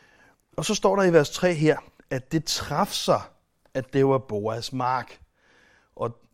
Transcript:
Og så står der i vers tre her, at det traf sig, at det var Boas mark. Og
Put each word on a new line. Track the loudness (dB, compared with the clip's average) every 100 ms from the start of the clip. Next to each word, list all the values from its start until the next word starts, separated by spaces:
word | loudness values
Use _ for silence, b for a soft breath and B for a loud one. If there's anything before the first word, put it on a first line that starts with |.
| b b b b _ -8
Og | -4
så | 0
står | 2 2
der |
i | 4
vers | 4 4
tre | 2 0
her, | 2 2 2 -4 _ _
at | -8 -4
det | -4 -4
traf | -6 -4 -2 -2
sig, | -2 0 0 -2 _ _ _ _
at | -8 -2
det | 2 2
var | 2
Boas | -2 -6 -4 -6 -6
mark. | -4 -2 -4 -6 -16 -20 b b b b b b -8
Og | -8 -8 _